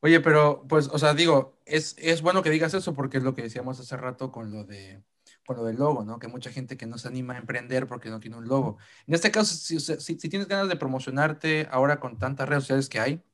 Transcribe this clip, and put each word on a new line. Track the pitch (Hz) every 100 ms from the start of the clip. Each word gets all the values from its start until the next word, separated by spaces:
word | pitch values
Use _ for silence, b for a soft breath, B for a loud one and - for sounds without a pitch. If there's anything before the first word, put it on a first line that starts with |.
Oye, | 151 165
pero, | 165 151 147 143 131
pues, | 156 139
o | 156
sea, | 151
digo, | 156 170 143 131 _ -
es, | 156 151 -
es | 160 165
bueno | 165 190
que | 170
digas | 156 160
eso | 190 185
porque | 139 131 131
es |
lo | 131
que | 127
decíamos | 117 117 127 127
hace | 127 123
rato | 127 127 131
con | 123 107
lo | 107 101
de, | 101 95 101 _ _ b b -
con | 120
lo |
del | 113 117
logo, | 143 135
¿no? | 107 117
Que | 117
mucha | 123 120
gente | 110 123 127
que | 117
no | 117
se | 120
anima | 127 127 123
a |
emprender | 117 127 123 127 127
porque | 120 110
no | 110
tiene | 110 117
un | 117
logo. | 135 120 104 b b b
En |
este | 170 208
caso, | 208 208 165
si, | - 165
si, | 151 160
si | - 165 -
tienes | 196 196
ganas | 196 190
de | 170
promocionarte | 135 131 131 131 151 151 160 156 151
ahora | 131 139 147
con | 127 117
tantas | 127 135 131
redes | 143
sociales | 135 135 135
que | 113
hay | 120 160 _